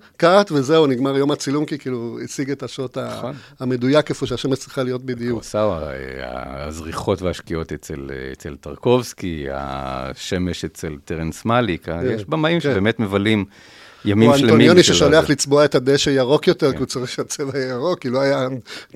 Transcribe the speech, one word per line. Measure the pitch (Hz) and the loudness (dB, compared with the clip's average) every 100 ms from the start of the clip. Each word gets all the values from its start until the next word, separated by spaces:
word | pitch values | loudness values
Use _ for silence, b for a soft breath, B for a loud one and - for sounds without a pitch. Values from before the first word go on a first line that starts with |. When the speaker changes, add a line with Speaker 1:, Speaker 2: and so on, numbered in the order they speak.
| b - | b 2
Speaker 1:
קאט, | 170 196 202 | 4 6 4
וזהו, | 147 127 160 143 | 2 4 4 4
נגמר | 123 139 139 | 2 0 0
יום | 143 | 0
הצילום, | 143 143 147 | 0 -2 -4
כי | 151 139 | -4 -6
כאילו | 131 123 117 120 | -8 -8 -8 -10
השיג | 120 - 135 | -10 -8 -6
את | 135 | -6
השוט | 123 - 127 135 | -8 -8 -8 -8
ה- | 120 110 | -8 -8
Speaker 2:
נכון. | 120 131 B 147 | -10 -10 B -8
Speaker 1:
המדויק, | 127 127 127 151 143 | -4 0 4 4 2
איפה | 139 131 | -2 -6
שהשמש | 123 143 135 | -4 -4 -4
צריכה | - 139 | -6 -6
להיות | 127 127 | -4 -6
בדיוק. | 131 120 120 | -8 -6 -4
Speaker 2:
קורוסאווה, | 117 - 107 107 82 76 | -6 -4 -2 0 -2 -6
אה, | 67 65 65 64 64 65 67 76 | -8 -10 -10 -10 -10 -10 -10 -10
הזריחות | 80 80 - - 90 | -10 -10 -6 -4 -2
והשקיעות | 87 - - 82 80 | -2 -4 -6 -8 -6
אצל, | 78 - 71 69 | -10 -10 -12 -10
אה, | 67 65 | -10 -12
אצל | 67 80 71 | -12 -14 -14
טרקובסקי, | 73 69 123 123 113 - 95 80 67 | -14 -2 2 4 2 -8 -8 -6 -6
השמש | 69 69 67 67 65 65 65 - 92 90 82 | -6 -6 -8 -6 -8 -8 -10 -4 -2 -2 -4
אצל | 82 - 82 73 | -8 -8 -10 -10
טרנס | - 82 80 - | -8 -6 -6 -6
מאליק, | 110 120 110 82 87 | 0 0 0 -2 -6
אה, | 82 | -4
Speaker 1:
כן. | 127 | -4
Speaker 2:
יש | 107 | -4
במאים | 101 160 156 170 | -4 -2 0 0
Speaker 1:
כן. | 147 | 0
Speaker 2:
שבאמת | 104 107 120 | 2 0 0
מבלים | 101 98 104 107 98 B B B B B | 0 0 2 0 -2 B B B B B
ימים | 104 104 120 | 0 4 6
Speaker 1:
או | |
Speaker 2:
שלמים | 139 117 | 6 6
Speaker 1:
אנטוניוני | 110 156 180 | 8 8 8
Speaker 2:
של | - | 6
Speaker 1:
ששולח | 87 143 156 | 6 6 6
Speaker 2:
הזה. | 160 | 4
Speaker 1:
לצבוע | 139 139 143 | 0 2 4
את | 147 | 4
הדשא | 139 127 139 151 | 4 2 2 2
ירוק | 135 123 151 180 | 2 4 4 4
יותר, | 165 143 | 2 0
Speaker 2:
כן. | |
Speaker 1:
כי | 123 | 0
הוא | 127 | -4
צריך | 127 123 | -6 -6
שהצבע | - 120 - 139 135 | -8 -8 -8 -6 -4
יהיה | 127 | -6
ירוק, | 123 170 175 | -4 -4 -4
כי | 127 | -2
לא | 131 | 0
היה | 139 139 127 131 B B B | 2 2 -2 -6 B B B